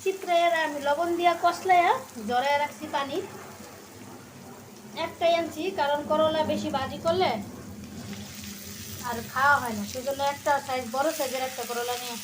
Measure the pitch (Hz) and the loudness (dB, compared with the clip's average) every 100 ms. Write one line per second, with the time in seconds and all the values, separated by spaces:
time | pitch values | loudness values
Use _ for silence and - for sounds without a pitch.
0 | 381 381 359 339 339 330 311 294 277 294 | -2 -4 2 4 4 4 0 0 0 2
1 | 339 339 349 339 349 339 370 359 349 523 | 2 4 4 4 2 2 6 8 8 4
2 | - 247 214 247 269 285 294 - 302 302 | 0 -8 0 2 4 2 2 -4 -4 -2
3 | 330 370 - - - - - - - - | -2 -4 -6 -10 -14 -16 -16 -16 -18 -18
4 | - - - - - - - - - 277 | -16 -16 -18 -18 -16 -16 -18 -18 -14 -6
5 | 339 - 339 339 320 302 349 370 285 294 | -6 2 4 4 2 -2 -4 0 2 2
6 | 294 311 311 311 311 302 302 277 262 254 | 2 4 4 4 2 0 0 -2 -2 -2
7 | 330 339 349 220 202 - - - - - | 0 4 2 0 -6 -12 -14 -14 -14 -12
8 | - - - - - - - - - - | -12 -10 -12 -12 -12 -12 -12 -12 -12 -10
9 | 247 233 226 254 277 285 247 214 202 262 | -6 -6 -4 2 6 6 4 -4 -4 -6
10 | 254 277 277 277 311 277 277 254 240 254 | -4 0 0 0 2 2 2 -4 -2 0
11 | 294 320 269 262 262 262 240 233 240 247 | 0 2 -2 -2 -4 -4 -4 -4 -2 -4
12 | 247 233 | -4 -8